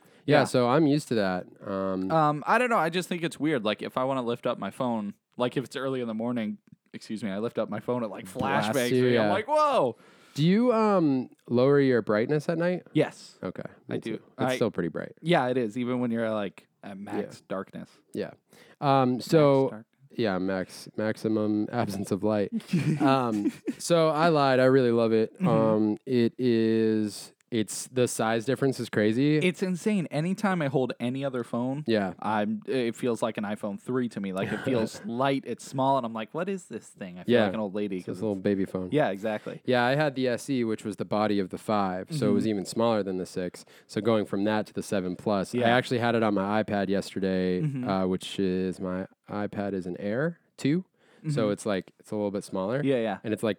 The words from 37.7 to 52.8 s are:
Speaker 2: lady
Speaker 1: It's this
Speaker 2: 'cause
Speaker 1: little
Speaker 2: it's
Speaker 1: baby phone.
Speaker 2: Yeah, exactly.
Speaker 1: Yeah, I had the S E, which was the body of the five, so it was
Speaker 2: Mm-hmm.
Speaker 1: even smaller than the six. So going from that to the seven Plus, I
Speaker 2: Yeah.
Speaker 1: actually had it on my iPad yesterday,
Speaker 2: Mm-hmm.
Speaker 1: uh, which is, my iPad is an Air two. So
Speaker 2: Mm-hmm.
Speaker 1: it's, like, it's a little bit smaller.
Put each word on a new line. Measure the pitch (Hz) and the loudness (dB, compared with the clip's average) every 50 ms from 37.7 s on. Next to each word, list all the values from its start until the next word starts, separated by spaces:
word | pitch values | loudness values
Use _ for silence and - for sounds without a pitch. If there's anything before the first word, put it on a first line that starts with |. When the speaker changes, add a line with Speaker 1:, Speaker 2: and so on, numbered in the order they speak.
| 90 | -4
Speaker 2:
lady | 104 104 101 95 92 | -4 -4 -4 -4 -6
Speaker 1:
It's | 90 | -6
this | - 92 | -8 -8
Speaker 2:
'cause | 90 | -4
Speaker 1:
little | 110 107 101 | -4 -4 -4
Speaker 2:
it's | 95 | 0
Speaker 1:
baby | 92 104 101 95 95 | 0 0 0 2 0
phone. | - - 92 92 90 | -2 -4 -6 -6 -2
Speaker 2:
Yeah, | 123 147 143 107 | 0 2 2 2
exactly. | 95 98 101 110 107 107 - - - - - | 0 -4 -4 -4 -4 -4 -6 -10 -12 -8 -2
Speaker 1:
Yeah, | - 123 123 120 | 0 2 2 4
I | 123 135 | 2 2
had | 147 156 147 131 | 2 0 0 0
the | 131 127 123 | -2 -2 -2
S | 120 107 - - | -2 -2 -4 -4
E, | 139 127 | -2 0
which | 120 113 110 - - | 0 -2 -2 -4 -4
was | 110 95 | -8 -6
the | - 107 | -6 -6
body | 90 113 104 107 107 104 98 | -2 0 0 2 2 2 0
of | 95 90 | 0 -2
the | - 87 | -6 -10
five, | - - 107 104 98 95 90 92 95 - | -2 0 0 0 0 0 -2 -6 -6 -6
so | 165 147 117 104 | -4 0 0 2
it | |
was | 101 101 98 | 2 2 2
Speaker 2:
Mm-hmm. | 110 | 0
Speaker 1:
even | 107 98 90 | 0 -2 -4
smaller | - - 113 117 120 113 107 | -4 -2 0 2 2 2 2
than | 95 98 92 | 2 0 0
the | 92 90 | 0 -4
six. | - - 95 90 87 - - - - - - _ | -4 -4 -6 -6 -6 -8 -12 -20 -20 -20 -20 _
So | _ - 113 | _ -6 0
going | 101 117 113 107 101 | 2 4 4 4 2
from | - - 98 101 | 0 0 0 2
that | 107 107 107 101 | 2 2 0 -2
to | - - | -4 -6
the | 101 | -8
seven | - - 107 98 90 90 90 | -6 -2 -2 -2 0 -2 -4
Plus, | - - 110 104 98 90 - - | -2 0 0 2 2 0 0 0
I | 123 | 2
Speaker 2:
Yeah. | 120 117 | 4 4
Speaker 1:
actually | 120 127 123 - 131 117 | 4 4 2 2 -2 0
had | 117 117 117 | 2 2 2
it | 113 | 2
on | 113 107 104 | 2 2 2
my | 98 95 101 104 110 | 2 0 2 0 0
iPad | 104 - 104 101 98 92 | 0 0 0 0 0 0
yesterday, | 98 95 - - - - 92 95 95 92 92 92 90 90 | 0 -2 -2 -4 -6 -2 0 0 2 2 2 0 0 0
Speaker 2:
Mm-hmm. | 160 147 135 131 123 107 | 0 -2 -2 -4 -2 -2
Speaker 1:
uh, | 95 95 95 | 0 0 0
which | 92 92 90 - - - - | 0 -2 -2 -4 -8 -4 -2
is, | 98 92 92 92 92 92 85 - | -2 0 0 0 -2 -2 -4 -6
my | 98 92 90 92 95 - _ _ _ - | -6 -6 -6 -6 -8 -10 _ _ _ -10
iPad | 107 104 104 101 - 101 101 101 | -8 -6 -6 -6 -4 -6 -6 -4
is | 98 92 87 | -4 -6 -6
an | 90 87 - | -8 -10 -6
Air | 98 101 107 123 147 170 170 - _ _ _ - | -6 -4 -4 -2 -4 -4 -6 -8 _ _ _ -4
two. | - 139 151 185 185 - _ _ _ _ _ _ - 160 | -2 0 0 0 -2 -6 _ _ _ _ _ _ -8 -4
So | 147 131 110 | -2 0 0
Speaker 2:
Mm-hmm. | 104 | 0
Speaker 1:
it's, | 101 - - | -2 -2 -2
like, | 110 101 92 - - _ _ | -2 -2 -2 -4 -8 _ _
it's | _ - | _ -8
a | 110 | -6
little | 107 104 101 | -4 -4 -2
bit | 95 101 90 | -4 -6 -8
smaller. | - - 95 92 101 123 139 | -6 -4 -4 -2 -2 -2 -2